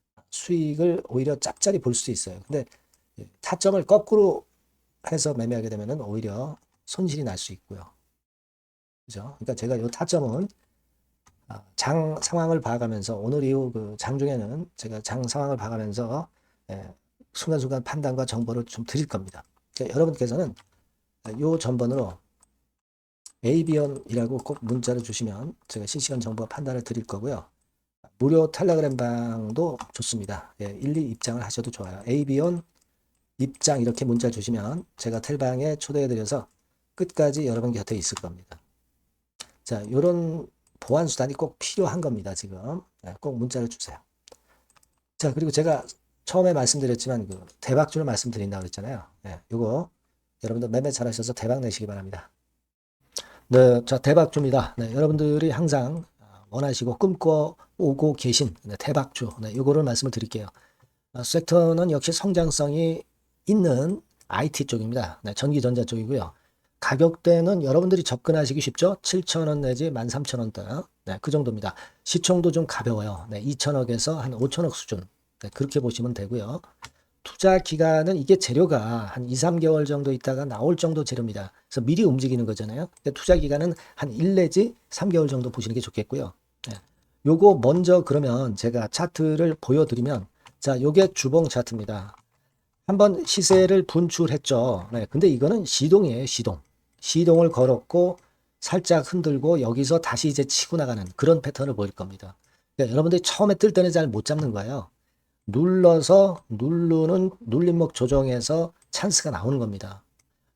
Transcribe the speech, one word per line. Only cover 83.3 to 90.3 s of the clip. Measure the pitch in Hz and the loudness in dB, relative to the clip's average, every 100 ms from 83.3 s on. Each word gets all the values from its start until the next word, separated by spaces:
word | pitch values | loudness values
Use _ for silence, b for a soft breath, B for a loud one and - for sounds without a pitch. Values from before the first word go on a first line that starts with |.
| 175 | 4
기간은 | 147 147 175 165 B B | 2 0 -2 -4 B B
한 | 143 | -6
일 | 110 180 185 | 0 2 4
내지 | 165 185 233 - _ | 4 4 2 -2 _
삼 | - 196 | -4 0
개월 | 170 147 | 2 2
정도 | 131 123 | 0 -4
보시는 | 117 107 | -6 -4
게 | 120 | -4
좋겠고요. | 104 - - 139 90 - _ _ - | -4 -6 -4 -6 -8 -12 _ _ -16
네. | 104 _ _ _ _ 143 | -16 _ _ _ _ 2
요거 | 160 202 160 | 8 8 8
먼저 | 120 170 175 180 | 6 4 6 6
그러면 | - 147 135 120 127 98 | 6 2 2 0 -2 -2
제가 | 117 120 107 | -2 -2 -2
차트를 | - - - 156 156 170 165 | -4 -4 0 0 2 0 0
보여드리면, | - 143 151 120 127 120 95 | 2 2 2 0 -2 -4 -8